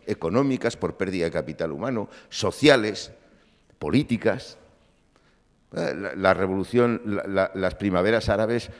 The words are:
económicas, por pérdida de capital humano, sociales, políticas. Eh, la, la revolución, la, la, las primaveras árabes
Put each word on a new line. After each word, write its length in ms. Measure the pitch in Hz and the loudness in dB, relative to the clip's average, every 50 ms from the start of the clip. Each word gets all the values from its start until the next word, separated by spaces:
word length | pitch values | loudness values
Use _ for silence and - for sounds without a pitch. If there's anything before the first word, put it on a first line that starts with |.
| _ | _
económicas, 680 | 104 107 - 82 82 98 127 143 139 131 120 - 117 - | -8 -6 -4 -2 0 2 2 2 2 0 0 -2 -2 -2
por 180 | - 95 85 - | -2 -4 -6 -4
pérdida 300 | - 95 95 95 90 82 | -4 -4 -2 -2 0 -2
de 60 | 82 | 0
capital 420 | 76 80 71 78 73 - 82 80 71 | -2 -4 -4 -6 -6 -6 -6 -6 -4
humano, 360 | 71 104 135 123 107 101 - - - - - | -6 -6 -4 -4 -4 -6 -8 -12 -20 -20 -14
sociales, 840 | - - - - - - 143 147 139 117 107 107 95 - - - - - _ _ _ _ _ _ _ _ _ _ _ | -6 -4 -2 -2 0 4 6 6 6 6 4 -2 -4 -6 -10 -14 -18 -20 _ _ _ _ _ _ _ _ _ _ _
políticas. 800 | - 78 73 92 139 147 - 117 - - 110 92 - - - - - - _ _ _ _ _ _ _ _ _ _ _ _ _ _ _ _ _ _ _ _ _ - | -10 -4 0 0 0 2 0 -2 -2 0 -2 -2 -2 -6 -14 -20 -20 -20 _ _ _ _ _ _ _ _ _ _ _ _ _ _ _ _ _ _ _ _ _ -8
Eh, 180 | 175 165 - 67 | -6 -4 -4 -4
la, 200 | 85 98 85 67 | -6 -6 -8 -4
la 180 | 92 95 95 92 | 2 4 4 4
revolución, 680 | 85 95 92 95 98 90 - 117 123 120 120 113 104 - | 4 2 0 0 -2 -2 2 2 4 4 4 2 0 -2
la, 220 | 107 101 92 - | -4 -4 -4 -4
la, 240 | 98 98 95 95 - - | 0 0 2 0 0 0
las 220 | 98 92 90 71 | -2 -2 -2 -2
primaveras 540 | - 101 101 90 90 92 110 117 110 - 117 | -2 -2 0 2 2 4 4 2 2 2 2
árabes 420 | 104 104 110 110 120 117 - - - - | 2 2 2 0 0 -2 -4 -6 -14 -20